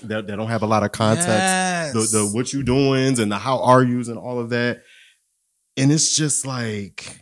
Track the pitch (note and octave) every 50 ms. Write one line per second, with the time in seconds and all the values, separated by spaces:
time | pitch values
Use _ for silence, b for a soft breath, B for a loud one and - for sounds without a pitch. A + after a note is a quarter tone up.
0 | - G#2+ A2 A2 G2 G2+ G2+ G#2 A2 A2+ A#2 G#2+ G#2+ G#2 A2 G#2 G#2 G#2 - -
1 | A2+ G#2+ A2+ E3 F3 F3 - F#3 F#3+ F#3 F#3 F#3 F#3 F#3 F3 E3+ D#3+ C#3+ A#2 A2+
2 | A2+ A2+ A2 G#2+ G#2 G2+ G2+ A#2+ C3+ - C3+ C#3 B2+ B2 B2+ C#3 C#3 C3+ C3+ C3
3 | C3 C3+ C3 A#2 G#2+ G#2 G#2 G2 - C3+ C3 - F2 B2 B2+ B2+ C3 B2 B2 B2
4 | A#2 A#2 A#2 F#2 F#2 B2 B2 A#2+ A#2 A#2 B2 A#2+ A#2+ A#2+ A2 - b b b b
5 | b b b b b _ _ _ _ _ _ _ _ _ - C3+ C3+ C#3+ D3+ D#3+
6 | - - - D3+ D#3 C#3+ - - - C3+ B2+ B2 A#2 A2 G#2+ G#2 G2+ F2 - -
7 | - - - -